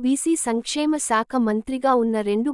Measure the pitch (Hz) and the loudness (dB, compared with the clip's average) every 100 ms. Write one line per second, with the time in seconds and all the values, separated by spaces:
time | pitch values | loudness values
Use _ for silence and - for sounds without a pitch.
0 | 247 269 320 330 - 233 240 294 302 302 | 0 0 0 -2 0 -2 -2 -2 0 0
1 | - 220 226 262 226 214 220 262 269 254 | 0 0 0 0 0 0 -4 -2 2 2
2 | 226 220 202 208 247 | 2 0 0 0 0